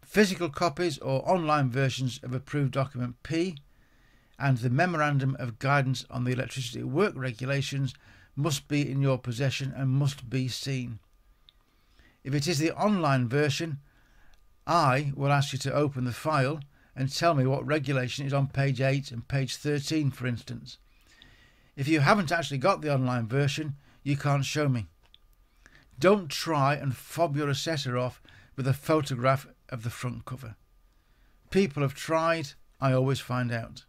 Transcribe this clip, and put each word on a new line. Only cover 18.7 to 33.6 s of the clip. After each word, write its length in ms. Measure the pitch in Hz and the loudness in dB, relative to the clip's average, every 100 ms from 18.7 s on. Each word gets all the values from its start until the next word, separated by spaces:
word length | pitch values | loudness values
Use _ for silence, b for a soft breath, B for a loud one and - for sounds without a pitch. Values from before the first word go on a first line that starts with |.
| 123 | 2
eight 300 | 135 139 135 | 2 0 -2
and 180 | 117 - | -10 -4
page 280 | 139 135 - | -2 -2 -4
thirteen, 540 | 147 147 143 160 143 | -2 -2 0 0 0
for 160 | - 123 | -2 -4
instance. 520 | 117 - 120 127 - b b b b b b b b b - | -4 -8 -14 -14 -20 b b b b b b b b b -6
If 100 | 139 | 2
you 140 | 160 | 4
haven't 320 | 143 208 160 | 6 4 4
actually 260 | 170 151 139 | -2 -2 0
got 240 | 151 185 | 2 2
the 100 | 151 | 2
online 360 | 143 127 123 110 | 0 2 0 0
version, 480 | 131 143 143 156 143 b b | 2 2 0 -6 -8 b b
you 140 | 135 143 | -4 -2
can't 280 | 147 143 | 2 0
show 240 | 135 151 147 | 0 0 0
me. 180 | 123 101 _ _ _ _ _ _ b b b b - | 0 -4 _ _ _ _ _ _ b b b b 2
Don't 320 | 160 208 165 | 4 4 2
try 460 | - - 156 135 | -6 -2 2 2
and 220 | 147 139 117 | 2 -2 -6
fob 400 | - - 165 143 | -8 -2 0 0
your 120 | 147 | -2
assessor 480 | 139 - 156 135 123 | -2 -2 -4 -2 -2
off 240 | 127 - B B B - | -4 -6 B B B -6
with 100 | 131 | -2
a 60 | |
photograph 720 | 135 - 156 147 127 127 135 - - _ | -2 2 0 2 0 2 0 -2 -20 _
of 160 | 123 | -8
the 60 | 113 | -8
front 340 | - 127 117 | -8 -8 -8
cover. 320 | - 127 127 107 _ _ _ _ _ _ _ _ _ | -12 -12 -14 -18 _ _ _ _ _ _ _ _ _
People 320 | 185 190 143 | 2 2 2
have 120 | 139 | -2
tried, 540 | - - 160 165 165 143 - - _ | -2 -2 2 2 0 -2 -12 -20 _
I 120 | 135 | 2
always 280 | 131 131 135 | 4 4 0
find 320 | - 123 123 | -2 -2 -2
out. 320 | 117 | -4